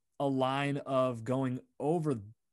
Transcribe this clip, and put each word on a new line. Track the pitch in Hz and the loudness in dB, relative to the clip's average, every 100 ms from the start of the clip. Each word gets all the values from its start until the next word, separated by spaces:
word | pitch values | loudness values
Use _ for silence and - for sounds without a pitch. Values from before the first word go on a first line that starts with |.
| _ - | _ -4
a | 143 | 0
line | 135 131 135 143 139 - | 2 2 2 0 -2 0
of | 135 127 117 | 2 2 0
going | 113 131 131 127 - - | -2 0 0 -2 -8 -4
over | 139 170 151 123 104 - _ | 0 0 0 -2 -6 -20 _